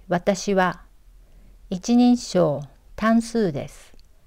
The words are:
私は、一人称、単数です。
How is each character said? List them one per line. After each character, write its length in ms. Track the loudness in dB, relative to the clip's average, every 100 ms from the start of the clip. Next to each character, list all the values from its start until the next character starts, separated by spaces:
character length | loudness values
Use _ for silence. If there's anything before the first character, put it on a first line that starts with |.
| -6
私 460 | -2 -2 -4 -2
は、 300 | 0 0 -4 -14 -20 -20 -20 -20 -20 -20 -20 -12
一 260 | -8 0 4
人 220 | 4 2
称、 460 | 0 0 0 -2 -8 -18 -20 -4
単 260 | 0 2
数 300 | 0 -2 -2
で 160 | -4 -10
す。 260 | -16 -20 -20 -20 _